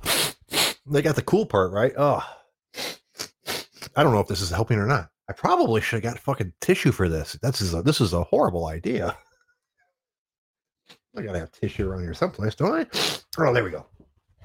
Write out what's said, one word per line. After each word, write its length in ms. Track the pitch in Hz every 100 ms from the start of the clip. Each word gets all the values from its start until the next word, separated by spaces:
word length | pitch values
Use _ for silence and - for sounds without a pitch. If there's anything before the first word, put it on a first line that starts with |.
| - - - - - - - - -
They 120 | 143
got 140 | 151 143
the 60 |
cool 240 | - 196 220
part, 260 | 101 92
right? 200 | 98 127 -
Oh. 260 | 143 113 - - _ _ _ - - - _ - - _ - - - - - -
I 80 |
don't 100 | 151
know 60 | 110
if 80 | 98
this 140 | 95
is 80 | 95
helping 280 | 85 113 110
or 60 | 104
not. 220 | 135 85 _ -
I 40 |
probably 480 | - - 359 311 110
should 200 | - 113
have 100 | 117
got 80 | 117
fucking 300 | - 131 95 -
tissue 300 | - 190 -
for 160 | - 92
this. 280 | 80 76 -
This 200 | 117 117
is 120 | 95
a, 80 | 82
this 180 | 92 151
is 140 | 104
a 100 | 87
horrible 440 | 85 233 262 87 82
idea. 500 | 80 - 120 85 - _ _ _ _ _ _ _ _ _ _ _ _ _ _ _ _ - - _ 226
I 40 |
gotta 180 | 107 90
have 120 | 80
tissue 380 | _ 104 - 98
around 140 | 95
here 100 | 87
someplace, 420 | 85 185 - 107 -
don't 180 | 170
I? 120 | 320 311 - - - - -
Oh, 140 | 156
there 100 | 120
we 80 | 101
go. 140 | 78 - - _ _ _ _